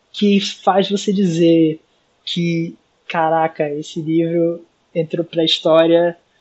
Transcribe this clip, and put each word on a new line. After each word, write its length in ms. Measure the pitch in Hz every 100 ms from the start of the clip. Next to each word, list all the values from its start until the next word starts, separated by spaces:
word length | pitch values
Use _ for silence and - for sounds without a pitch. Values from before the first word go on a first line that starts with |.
| _
que 300 | - 208 202
faz 480 | 196 - - 190 190
você 240 | 202 -
dizer 680 | 190 190 165 170 165 160 160 _ _ _ _ -
que, 500 | - 170 170 170 - _ _ -
caraca, 640 | 175 160 165 160 - 151
esse 320 | 147 156 -
livro 640 | 156 165 165 170 170 170 - _ _
entrou 320 | 175 160 175 165
pra 200 | 165 160
história 720 | - 175 160 165 170 170 170 _ _